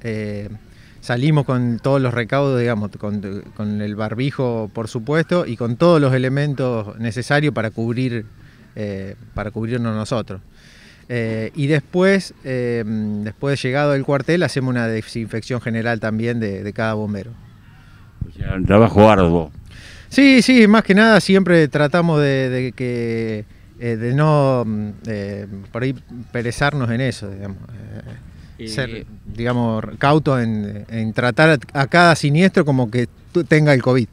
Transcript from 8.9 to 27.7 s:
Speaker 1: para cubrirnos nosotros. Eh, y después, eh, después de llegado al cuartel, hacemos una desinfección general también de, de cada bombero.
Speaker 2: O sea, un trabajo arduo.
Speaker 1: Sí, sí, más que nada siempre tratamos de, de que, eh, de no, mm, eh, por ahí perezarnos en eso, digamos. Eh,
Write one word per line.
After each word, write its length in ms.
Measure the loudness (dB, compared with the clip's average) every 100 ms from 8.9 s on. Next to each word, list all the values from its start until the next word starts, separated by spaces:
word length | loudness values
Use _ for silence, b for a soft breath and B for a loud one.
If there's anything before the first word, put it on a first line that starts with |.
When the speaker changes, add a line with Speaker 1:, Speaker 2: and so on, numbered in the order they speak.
| -8 -10 -14 -12
Speaker 1:
para 180 | -10 -8
cubrirnos 420 | -6 -4 -4 -4
nosotros. 480 | -4 -4 -6 -6 -12 -18 b b b b b b
Eh, 420 | -6 -4 -4 -6
y 140 | -4 0
después, 680 | 0 0 0 2 2 -2 -12
eh, 380 | -6 -4 -2 -2 -4 -4 -4 -6
después 360 | -8 -6 -4 -2
de 60 | -2
llegado 240 | 0 0
al 120 | 0
cuartel, 380 | 0 -2 0 0
hacemos 280 | 0 -2 -2
una 160 | -2 -2
desinfección 720 | -4 -6 -8 -8 -8 -6 -6
general 360 | -4 -4 -2 -2
también 420 | -2 -2 -2 -2
de, 220 | -4 -4
de 100 | -8
cada 220 | -4 -4
bombero. 360 | -2 -4 -6 -10 -16 -20 b b b b b b b -12
Speaker 2:
O 40 | -8
sea, 200 | -6 -2
un 100 | 4
trabajo 420 | 6 6 8 8
arduo. 440 | 8 6 2 -2 -10 -20 B B B B
Speaker 1:
Sí, 340 | 4 6 6
sí, 240 | 6 6 8
más 160 | 6
que 120 | 6
nada 260 | 6 6 6
siempre 480 | 4 4 4 4 4
tratamos 520 | 2 2 2 2 2
de, 280 | 2 0 -2
de 240 | -2 -4
que, 720 | -6 -6 -4 -4 -4 -4 -6 -10 b b -10
eh, 180 | -6 -4
de 180 | -2
no, 500 | 2 4 4 2 0
mm, 240 | -2 -4 -6 -8 -8
eh, 400 | -6 -6 -8 -10 -14 -12
por 140 | -6
ahí 100 | -4 -6 -12 -16 -10
perezarnos 580 | -6 -6 -2 -2 -2 -2
en 100 | -2
eso, 300 | -4 -6 -10
digamos. 280 | -12 -12 -14
Eh, 420 | -16